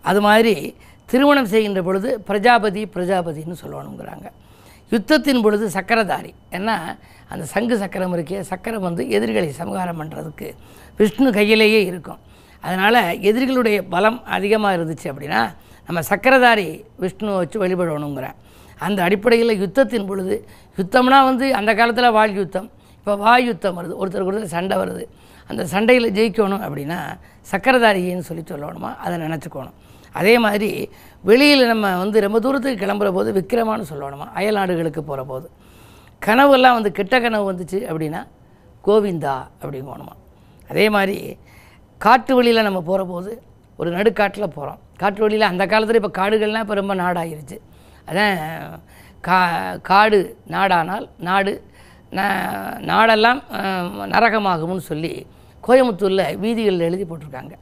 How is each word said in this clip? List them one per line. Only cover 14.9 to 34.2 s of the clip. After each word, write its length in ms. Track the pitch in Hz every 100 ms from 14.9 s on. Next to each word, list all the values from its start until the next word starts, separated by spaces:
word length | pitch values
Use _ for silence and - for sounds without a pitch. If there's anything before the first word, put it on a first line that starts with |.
| 160
அப்படின்னா 500 | 170 139 147 - 220 - - - -
நம்ம 160 | 175
சக்கரதாரி 840 | - 202 254 262 247 220 170 160 - -
விஷ்ணுவை 360 | 185 180 214 196
வச்சு 320 | 170 220 185
வழிபடணுங்கிறேன். 680 | 185 175 147 147 135 131 - - - - -
அந்த 240 | 165 202
அடிப்படையில 480 | 175 202 220 233 233
யுத்தத்தின் 540 | 214 190 262 269 233 196
பொழுது, 400 | 196 185 208 - - - -
யுத்தம்னா 460 | 185 262 254 269
வந்து 320 | 262 254 269 247
அந்த 180 | 208
காலத்துல 380 | 208 233 233 247
வாள் 220 | 214 214
யுத்தம், 380 | 196 185 185 214 - _ -
இப்ப 180 | - 202
வாய் 300 | 208 247 247
யுத்தம் 320 | 185 202 175
வருது, 280 | 175 - 196
ஒருத்தருக்கு 260 | 190 185
ஒருத்தர் 120 | 202
சண்டை 340 | 208 170 190 185
வருது, 280 | 190 180 - - - - -
அந்த 160 | -
சண்டையில 340 | 180 185 226 254
ஜெயிக்கணும் 640 | 233 196 226 190 196 196
அப்படின்னா 580 | 202 143 143 175 147 - - - -
சக்கரதாரின்னு 680 | 196 262 254 233 196 180 180
சொல்லி 240 | 156 165
சொல்லணுமா, 520 | 160 156 147 175 - -
அதை 220 | 185 175
நினைச்சுக்கணும். 560 | 156 160 165 - 131 - - - -
அதே 280 | 165 185 240
மாதிரி 500 | 220 202 208 139 - - - - 185
வெளியில 420 | 233 294 285 240
நம்ம 300 | 226 202 180
வந்து 240 | 196 214
ரொம்ப 180 | 202 226
தூரத்துக்கு 460 | 233 277 254 226 196
கிளம்புற 280 | 202 202
போது 200 | 185 214
"விக்கிரமான்னு" 500 | 196 - 233 226 220 190
சொல்லணுமா, 400 | 151 143 139